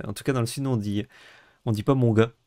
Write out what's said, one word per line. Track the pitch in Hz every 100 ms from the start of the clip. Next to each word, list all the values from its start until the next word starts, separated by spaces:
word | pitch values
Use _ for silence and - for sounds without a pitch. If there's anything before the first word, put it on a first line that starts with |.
en | 104
tout | 98
cas, | -
dans | 131
le | 117
sud, | 139
nous, | 135
on | 120
dit, | 104 101 101 - - - _ _ -
on |
dit | 107
pas | 107
mon | 135 120
gars. | 110 113 -